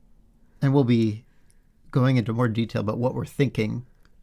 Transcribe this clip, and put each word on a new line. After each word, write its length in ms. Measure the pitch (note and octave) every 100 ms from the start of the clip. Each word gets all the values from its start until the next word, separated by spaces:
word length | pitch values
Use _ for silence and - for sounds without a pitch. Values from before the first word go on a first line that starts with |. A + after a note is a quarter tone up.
| - - _ _ - -
And 120 | C#3
we'll 100 | C#3
be 420 | A#2+ A#2+ A2 G#2+ - _ - - _ _ -
going 260 | C#3+ B2+ B2+
into 160 | A2
more 140 | A2+ B2
detail 340 | G#2+ A2+ A#2
about 160 | G#2 A2+
what 180 | B2 -
we're 100 | -
thinking 600 | - C3+ - A2 A#2 - - - -